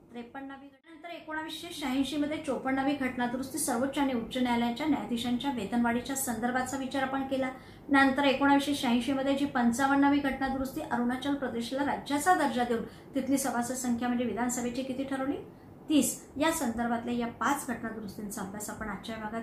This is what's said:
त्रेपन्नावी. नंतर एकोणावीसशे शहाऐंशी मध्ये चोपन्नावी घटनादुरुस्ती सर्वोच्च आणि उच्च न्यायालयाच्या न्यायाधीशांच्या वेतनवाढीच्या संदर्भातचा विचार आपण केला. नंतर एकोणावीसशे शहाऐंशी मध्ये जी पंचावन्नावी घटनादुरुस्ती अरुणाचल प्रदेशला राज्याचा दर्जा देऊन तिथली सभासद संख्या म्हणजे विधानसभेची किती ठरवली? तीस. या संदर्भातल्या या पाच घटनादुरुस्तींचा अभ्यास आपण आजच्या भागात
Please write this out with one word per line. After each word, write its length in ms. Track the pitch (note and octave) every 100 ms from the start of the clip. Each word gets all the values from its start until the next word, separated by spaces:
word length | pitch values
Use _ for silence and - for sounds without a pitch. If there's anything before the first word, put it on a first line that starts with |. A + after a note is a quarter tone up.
| -
त्रेपन्नावी. 540 | A#3 A#3 C#4 C4+ C4+ C#4
नंतर 420 | - E4 D#4 E4+
एकोणावीसशे 600 | D#4+ D#4 D#4 D#4+ - E4+
शहाऐंशी 440 | E4 C#4 C4 B3+ D4
मध्ये 200 | C#4+ D#4
चोपन्नावी 580 | C#4+ A#3 C4 C4+ C4+
घटनादुरुस्ती 640 | C#4+ B3+ - A#3+ B3+ - D4
सर्वोच्च 400 | - A#3+ C4+ D4+
आणि 160 | C4+
उच्च 220 | A#3+ - B3+
न्यायालयाच्या 500 | B3 A#3 A#3 A#3+ D#4
न्यायाधीशांच्या 640 | A#3 G#3 A#3 A#3+ A#3+ C#4
वेतनवाढीच्या 640 | B3 G3 A#3+ A#3 A#3+ A#3+ C4+
संदर्भातचा 600 | - A3 A#3+ B3+ B3 C4+
विचार 260 | C4 C#4
आपण 240 | C4 C4+ C4
केला. 240 | C4 C4 - - - -
नंतर 360 | C#4 C4+ C4
एकोणावीसशे 500 | C#4 B3+ C#4 C#4 C#4+
शहाऐंशी 380 | C#4+ B3 A#3+ C#4
मध्ये 220 | C4+ C4+
जी 100 | C#4
पंचावन्नावी 760 | C#4+ B3+ A#3+ A#3 C4+ C#4 C#4 C#4+
घटनादुरुस्ती 600 | C#4 C4 C4+ C4+ C4 D#4
अरुणाचल 540 | - A#3 A#3+ B3+ C#4+
प्रदेशला 500 | C#4 A#3+ A#3 A#3 C#4
राज्याचा 500 | C#4+ G3 - C#4+ F4+
दर्जा 300 | F4+ C4 A#3
देऊन 180 | A#3+ A3+ - - -
तिथली 240 | C4+ C4 C#4
सभासद 360 | C4 A#3+ A#3+
संख्या 340 | B3+ B3 A#3 B3
म्हणजे 160 | A#3+
विधानसभेची 580 | A#3+ G#3 B3 A#3+ A#3+ C4+
किती 220 | C4 B3+
ठरवली? 320 | C4+ C4+ C4+ E4+ - - - - -
तीस. 400 | D4+ - - - -
या 160 | D#4+
संदर्भातल्या 640 | D#4+ A#3+ A3+ A#3 A#3 A#3+
या 120 | A#3+ A#3
पाच 380 | - A#3 D4 -
घटनादुरुस्तींचा 760 | A#3 A3 G#3+ G3+ - G3+ G#3
अभ्यास 280 | F#3+ G#3 G#3
आपण 180 | G3+ G#3+
आजच्या 280 | F#3+ - A3
भागात 260 | G#3+ A3+